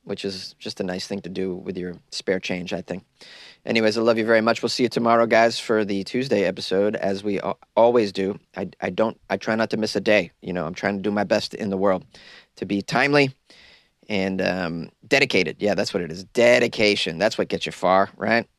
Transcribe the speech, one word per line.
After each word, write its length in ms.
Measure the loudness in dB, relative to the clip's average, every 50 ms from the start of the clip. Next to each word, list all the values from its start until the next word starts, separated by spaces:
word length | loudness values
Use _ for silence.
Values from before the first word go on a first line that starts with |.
| _
which 200 | -10 -10 -8 -6
is 300 | -8 -8 -8 -14 -16 -18 _
just 180 | -14 -14 -8 -6
a 60 | -6
nice 240 | -6 -4 -6 -6 -8
thing 120 | -8 -8
to 60 | -8 -8
do 280 | -6 -4 -4 -4 -6
with 200 | -8 -8 -8 -8
your 200 | -8 -8 -8 -10 -14 _ _
spare 260 | -14 -8 -2 -2 -2 -2
change, 340 | -2 -6 -6 -6 -4 -6
I 100 | -8 -8
think. 220 | -6 -8 -10 -10 _ _ _ _ -20 -20 -20 -20 -20 -20 -20 _ _
Anyways, 320 | 0 0 2 2 2 2
I 40 | 4
love 180 | 2 2 2 2
you 60 | 4
very 160 | 4 4 4
much. 200 | 4 2 0 0
We'll 100 | -2 -4
see 120 | -2 0
you 60 | -2 0
tomorrow, 360 | 0 0 2 4 4 4 4
guys, 360 | 4 6 6 6 4 2 -2
for 240 | -2 0 2 2 2
the 180 | 0 -2 -4
Tuesday 420 | -4 -4 -4 -4 0 0 2 2 2
episode, 520 | 0 -2 -4 -6 -2 0 2 2 0 0
as 260 | -2 -2 -2 -4 -2
we 160 | -4 -4 -4 -2
al-, 220 | -4 -6 -8 _ -12 _ _
always 340 | 4 6 6 6 4 2 2
do. 280 | -2 -2 -2 -2 -4 -6 _ _ _
I, 120 | -10 -10 -10 -8 _
I 100 | -8 -6
don't, 300 | -2 -2 -2 -2 -2 _ _ -8
I 60 | -8
try 180 | -6 -2 -4 0
not 160 | 0 0 -2
to 60 | -2
miss 180 | -4 -4 -2 -4
a 60 | -2
day. 320 | 2 4 4 4 2 0 _ _
You 120 | -10 -6
know, 140 | -6 -4 -4
I'm 80 | -6 -6
trying 220 | -4 -4 -4 -4
to 60 | -2
do 100 | -2 -2
my 100 | 0 0
best 320 | 0 0 0 0 0 -4 -10
in 160 | -8 -6 -4
the 60 | -2
world 280 | 0 2 0 0 0 -4 _ -20 -20 -20 -20 -20 -20 _ _ _
to 100 | -12 -6
be 160 | -4 -2 -4
timely 520 | -2 -2 0 0 2 4 4 4 2 2 -2 _ _ _ -20 -20 -20 -20 -20 _ _ _ _ _ _ -4
and, 340 | -2 -2 0 -2 -2 -2
um, 480 | -2 -2 -2 -2 -4 -6 -6 -8 -10 -12 _ _ -2
dedicated. 500 | 0 2 2 2 2 2 0 0 0 -2 -2
Yeah, 140 | -2 0 0
that's 200 | 0 -2 -2 -2
what 80 | -4
it 80 | -4 -6
is. 140 | -10 -12 -14
Dedication. 960 | _ _ 4 6 6 6 4 2 0 0 2 2 2 2 2 -2 -4 -2 0
That's 200 | 0 0 0 -2
what 100 | -4 -4
gets 180 | -4 -6 -6
you 60 | -8
far, 380 | -8 -2 2 4 4 4 2 0 -4
right? 320 | _ -2 0 0 0 0 _ _